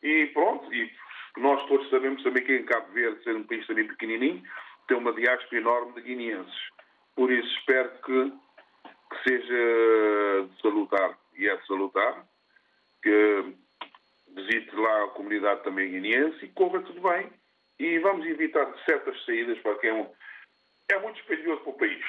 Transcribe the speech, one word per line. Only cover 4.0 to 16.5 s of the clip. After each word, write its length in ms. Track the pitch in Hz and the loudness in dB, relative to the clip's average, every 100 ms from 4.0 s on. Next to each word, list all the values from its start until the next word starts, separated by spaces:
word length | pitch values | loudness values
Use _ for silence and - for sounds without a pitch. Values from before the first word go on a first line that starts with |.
| 113 113 131 180 - - - - - | -6 0 0 -2 -10 -16 -16 -20 -2
tem 100 | 127 | 0
uma 160 | 120 | 0
diáspora 480 | 110 120 127 - 120 | 0 0 0 -2 -2
enorme 340 | 113 120 120 | 2 0 0
de 80 | 120 | -12
guineenses. 520 | 127 123 117 104 92 - - _ - _ _ - | -12 -8 -6 -8 -10 -14 -16 _ -20 _ _ 0
Por 160 | 127 | 2
isso 160 | 123 120 - | 2 0 -8
espero 320 | - 131 123 - | 2 2 2 -6
que, 280 | - 131 135 - _ - _ _ - - _ | -2 0 0 -4 _ -20 _ _ -20 -20 _
que 180 | - - | -6 -2
seja 1200 | 123 117 123 123 113 113 113 107 104 104 98 95 | -2 -2 0 2 6 6 6 6 4 2 0 -2
de 140 | - | -2
salutar, 560 | 110 104 98 101 92 - _ - | 0 0 0 2 0 -2 _ -4
e 120 | 101 | -2
é 80 | 95 | -2
de 100 | - | -4
salutar, 580 | 95 98 95 110 - - _ _ _ _ _ _ _ | -4 -2 0 0 -2 -14 _ _ _ _ _ _ _
que 520 | 107 104 107 104 95 92 _ _ - - _ _ _ | 4 6 6 4 -2 -10 _ _ -18 -18 _ _ _
visite 400 | 92 98 113 - 98 | -16 -4 -4 -2 -2
lá 280 | 110 110 | 2 2
a 40 | 104 | 0
comunidade 540 | - 104 104 101 98 | -4 -4 0 0 0
também 260 | - 95 95 | -2 -4 -4
guineense 540 | 92 98 120 151 160 | -4 0 2 2 -2
e 40 | |
corra 320 | 190 | -16